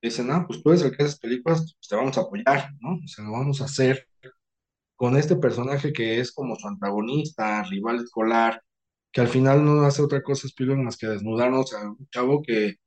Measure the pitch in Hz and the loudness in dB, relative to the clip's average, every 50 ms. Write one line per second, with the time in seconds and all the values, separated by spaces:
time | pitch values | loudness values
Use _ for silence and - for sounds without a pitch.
0 | - 117 113 - 123 123 143 175 175 - - - - 151 156 - 151 135 127 - | -6 -6 -4 -4 -4 0 0 -2 -2 -2 -8 0 4 4 6 6 4 2 0 0
1 | 143 147 147 - - 113 123 127 123 160 165 165 160 160 _ _ - - - 104 | -2 -2 -2 -4 -4 -4 -4 -2 0 0 0 0 0 -4 _ _ -10 -6 -4 -2
2 | 127 135 131 127 110 - 98 101 117 131 143 143 139 143 - - 113 139 185 165 | -2 0 -2 -2 -4 -4 -6 -2 0 2 2 2 0 -6 -12 -12 -6 -6 -6 -6
3 | - - - - 107 107 110 123 135 143 139 139 - - - - 131 127 131 127 | -6 -12 -14 -14 -10 -8 -4 -2 -2 -2 -2 -2 -4 -6 0 2 4 4 4 2
4 | - _ _ _ _ - - _ _ _ _ _ _ _ _ _ _ _ _ _ | -2 _ _ _ _ -20 -20 _ _ _ _ _ _ _ _ _ _ _ _ _
5 | 123 123 127 139 151 156 180 - - 127 117 120 120 131 139 139 143 151 131 123 | 0 2 4 4 4 4 0 2 2 0 0 0 -2 -2 -2 -2 -2 -2 -2 -2
6 | 117 113 110 117 127 123 - - 143 123 113 107 - 104 101 95 104 101 101 107 | -2 0 0 -2 -2 -4 -6 -8 -8 -6 -8 -8 -8 -12 -10 -6 -4 -4 -2 -2
7 | 107 117 135 151 147 151 - - 110 107 107 107 101 92 95 98 104 117 120 120 | -2 -2 -2 -2 -2 -4 -6 -4 -4 -2 -2 -4 -4 -6 -6 -6 -4 -2 -4 -4
8 | 120 120 _ 117 110 113 113 113 117 113 117 - _ _ _ _ _ _ _ _ | -4 -6 _ -2 0 2 2 2 2 2 0 -4 _ _ _ _ _ _ _ _
9 | _ _ _ - 123 117 - 131 131 135 135 143 147 147 147 151 147 143 135 139 | _ _ _ 0 0 2 4 4 6 6 6 6 6 6 4 6 4 4 4 2
10 | 151 143 147 135 - - 139 127 - 135 - - 131 127 135 135 131 120 117 - | 0 0 0 -2 -2 -2 -4 -4 -4 -10 -6 -4 -2 0 0 0 -2 -4 -6 -6
11 | - 110 110 101 98 110 110 117 120 127 127 131 131 - - 104 107 104 104 _ | -6 -4 -4 -4 -4 -4 -2 0 2 2 2 2 0 -2 -4 -10 -10 -10 -12 _
12 | 135 _ - 127 123 127 143 147 151 - 117 107 107 104 95 _ _ | -18 _ -6 -2 0 2 2 0 0 0 0 0 0 0 -2 _ _